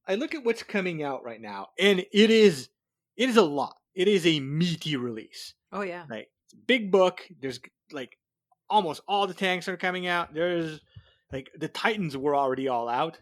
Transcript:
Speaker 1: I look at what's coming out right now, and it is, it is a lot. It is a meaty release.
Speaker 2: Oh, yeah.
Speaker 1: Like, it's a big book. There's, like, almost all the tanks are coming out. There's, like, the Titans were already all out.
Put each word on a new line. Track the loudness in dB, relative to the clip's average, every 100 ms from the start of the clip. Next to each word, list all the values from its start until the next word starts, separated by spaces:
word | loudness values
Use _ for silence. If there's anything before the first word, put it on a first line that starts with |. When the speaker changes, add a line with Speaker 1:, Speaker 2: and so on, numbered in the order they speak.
| -6
Speaker 1:
I | -4
look | -4
at | -6
what's | -4 -4
coming | -6 -6 -4 -4
out | -6 -8
right | -10 -14
now, | -12 -12 -10 0
and | 2 2
it | 2 4 6
is, | 8 6 6 -6 _ _ _ _ -4
it | 2
is | 4
a |
lot. | 4 2 -4 -8 _
It | -2 2
is | 4 4
a | 2
meaty | 0 -2 0 -2 -4 -6
release. | -6 -8 -14 -18 -20 -20 _
Speaker 2:
Oh, | -10
yeah. | -8 -10 -12
Speaker 1:
Like, | -14 -16 _ _
it's |
a | _ 0
big | 0 4
book. | 4 4 2 -12 -10
There's, | -10 -10 -14 _ _
like, | -14 -14 _ _ _ _ _ -2
almost | 0 0 -4 -4
all | -2 -2
the |
tanks | -2 -2 -2 -6
are | -6
coming | -4 -4 -2
out. | -2 -2
There's, | -2 -2 -2 -4 -10 _ -20 -20 _ _
like, | -14 -12 -12
the | -10
Titans | -2 -2 0 -4 -4
were | 0
already | 2 0 0 -2
all | -2 -2
out. | -2 -4 -6